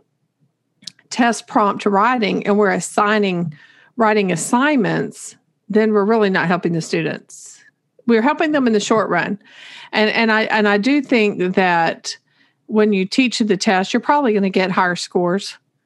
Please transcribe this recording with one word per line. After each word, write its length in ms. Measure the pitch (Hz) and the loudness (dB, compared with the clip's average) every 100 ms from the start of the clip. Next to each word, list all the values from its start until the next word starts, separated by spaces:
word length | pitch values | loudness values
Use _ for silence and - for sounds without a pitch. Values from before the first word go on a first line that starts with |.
| _ _ _ _ _ _ _ _ - - _ | _ _ _ _ _ _ _ _ -20 -20 _
test 360 | - 240 226 - | -2 0 -2 -4
prompt 400 | 254 208 - 214 | 0 0 0 0
writing 600 | 196 226 254 196 185 - | 2 2 0 -2 -2 0
and 120 | 202 | 0
we're 120 | 202 | 2
assigning 840 | 185 - - 208 214 196 175 170 - - _ _ - | 0 -2 -2 0 2 0 -2 -4 -8 -18 _ _ -2
writing 360 | 220 214 190 | 0 2 0
assignments, 1040 | 170 - 247 285 285 175 160 170 - - - _ _ - | -2 -2 0 2 2 0 -2 -6 -10 -20 -20 _ _ -4
then 240 | 208 220 | 0 2
we're 120 | 208 | 2
really 260 | 202 226 202 | 2 2 2
not 160 | 185 160 | 0 0
helping 260 | 175 175 | 0 -2
the 80 | 170 | -4
students. 840 | 160 175 156 - - - - - _ _ _ _ - | -4 -4 -4 -6 -14 -20 -20 -20 _ _ _ _ 0
We're 160 | 226 | 2
helping 300 | 254 302 320 | 2 0 0
them 140 | 302 247 | 2 2
in 60 | |
the 60 | 214 | 0
short 280 | 202 220 185 | 2 0 0
run. 300 | 170 - 202 _ - - - - | -2 -2 -6 _ -20 -20 -20 -6
And, 180 | 214 214 | 0 0
and 200 | - 226 | 2 2
I, 120 | 220 | 2
and 260 | 220 220 208 | 0 0 2
I 80 | 202 | 2
do 240 | 226 294 | 2 0
think 540 | 277 247 208 196 180 | 0 0 2 0 -2
that 600 | 190 185 170 165 - - - _ _ _ _ - | 0 2 2 0 -2 -10 -14 _ _ _ _ -4
when 260 | 214 214 | 0 2
you 140 | 196 185 | 2 0
teach 320 | - 254 - | 0 0 0
the 180 | 214 185 | -2 0
test, 360 | - 185 196 | 0 0 0
you're 80 | 247 | -2
probably 340 | - 294 262 | 0 0 2
gonna 160 | 208 196 | 0 0
get 200 | 190 185 | 0 0
higher 260 | 185 185 175 | 0 0 -2
scores, 600 | - 190 175 190 - - _ _ | -4 -2 -2 -2 -6 -14 _ _